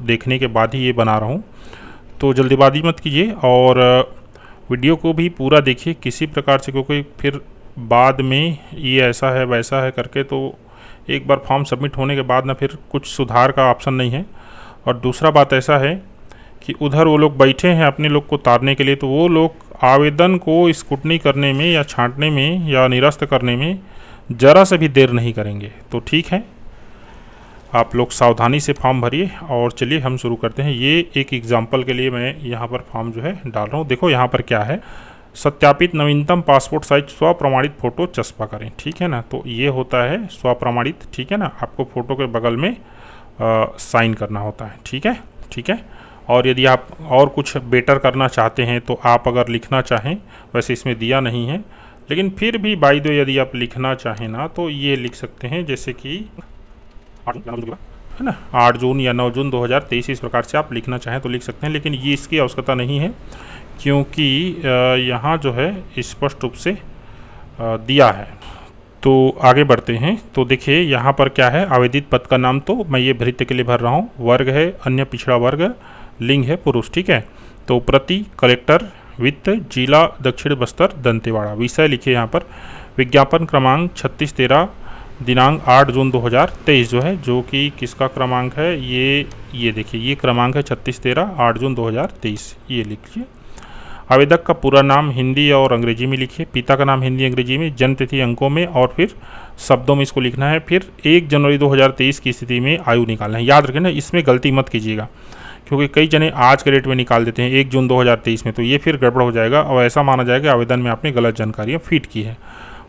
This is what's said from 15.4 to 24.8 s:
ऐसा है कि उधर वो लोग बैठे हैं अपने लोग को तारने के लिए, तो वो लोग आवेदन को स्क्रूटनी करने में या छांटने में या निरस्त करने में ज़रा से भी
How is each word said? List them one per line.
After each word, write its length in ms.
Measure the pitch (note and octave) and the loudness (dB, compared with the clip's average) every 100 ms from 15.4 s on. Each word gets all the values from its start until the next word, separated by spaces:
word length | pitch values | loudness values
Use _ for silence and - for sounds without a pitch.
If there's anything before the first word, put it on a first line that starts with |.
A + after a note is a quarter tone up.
| C#3 | 4
ऐसा 240 | C3+ C#3+ C#3+ | 2 2 2
है 260 | C#3 F#3+ - - - - - - - | 0 -4 -10 -20 -20 -20 -20 -14 -12
कि 80 | - | -6
उधर 260 | D3 D3 D#3+ | -2 2 4
वो 100 | D3+ | 6
लोग 200 | D3+ C3+ | 4 4
बैठे 300 | C3+ C3 F3+ | 4 4 2
हैं 180 | E3 D3+ | 4 2
अपने 240 | C#3 D3+ | 2 0
लोग 180 | D3 - | 0 0
को 100 | C#3+ | -2
तारने 380 | B2 A#2+ C3+ C#3 | 2 2 2 0
के 80 | |
लिए, 120 | C3+ C#3 | 0 0
तो 120 | C3+ | 0
वो 200 | C#3 F3 | 2 4
लोग 240 | D#3+ D#3+ - - - | 4 2 -2 -18 0
आवेदन 560 | B2+ C#3 D3 D3 F3+ F#3 | 4 6 4 4 2 2
को 360 | D#3+ E3 F3 | 2 4 4
स्क्रूटनी 440 | D#3 - C3+ D#3 E3 | 2 -4 -4 -2 0
करने 360 | C#3+ C#3 C#3 | 2 2 0
में 180 | C3+ E3 | 0 2
या 100 | E3 | 0
छांटने 460 | C#3+ - A#2+ C3+ D#3 | 0 -2 -2 0 0
में 380 | C#3+ C#3+ F3+ D#3 | 0 0 -2 0
या 200 | C3 C3 | 2 4
निरस्त 380 | B2 C#3+ - C#3+ | 4 2 2 0
करने 300 | C3 B2 A#2+ | 0 0 -2
में 240 | D#3 F#3+ - - - - - | -4 -6 -10 -20 -20 -16 -12
ज़रा 320 | A#2 C3+ F3+ | 4 8 8
से 140 | F#3+ | 8
भी 100 | F3+ | 4